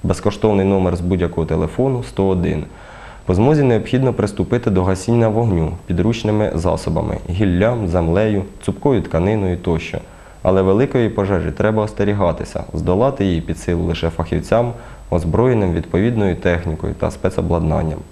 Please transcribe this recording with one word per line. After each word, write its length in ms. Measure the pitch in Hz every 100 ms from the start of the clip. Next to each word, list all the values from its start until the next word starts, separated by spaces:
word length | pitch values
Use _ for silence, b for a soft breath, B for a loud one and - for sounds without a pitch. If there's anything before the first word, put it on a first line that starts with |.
Безкоштовний 640 | - 95 104 101 110 101 98
номер 300 | 98 92 90
з 40 |
будь-якого 460 | 87 92 85 85 80
телефону — 560 | 82 82 - 131 123 120
сто 200 | - 95
один. 360 | 92 85 76 - B B B B B -
По 80 |
змозі 280 | 92 123 151
необхідно 500 | 135 110 - 127 131
приступити 580 | 113 104 - 87 120 117
до 140 | 92
гасіння 440 | 92 92 - 117 113
вогню 440 | 110 117 87 80 85 -
підручними 640 | 85 95 117 107 104 107
засобами, 640 | 80 85 82 - 80 78 - -
гіллям, 580 | 87 104 87 107 120 98
землею, 540 | 90 82 87 110 101 92 -
цупкою 400 | - - 147 123
тканиною 540 | - 82 92 110 95 87
тощо. 420 | - 82 - - B B B B
Але 200 | 90 95
великої 460 | 95 101 143 131 110
пожежі 420 | - 98 95 82
треба 320 | 78 104 107
остерігатися, 840 | 107 - 101 101 87 85 - - -
здолати 500 | 82 80 92 131 135
її 160 | 98 82
під 180 | 80 82
силу 260 | - 85
лише 260 | 85 82 82
фахівцям, 640 | - 82 85 80 110 120 - B B B
озброєним 640 | 87 85 92 127 117 92
відповідною 640 | 85 80 87 113 117 98 82
технікою 580 | 92 85 85 78 -
та 160 | - 82
спецобладнанням. 880 | - 92 - 87 87 82 78 80 73 -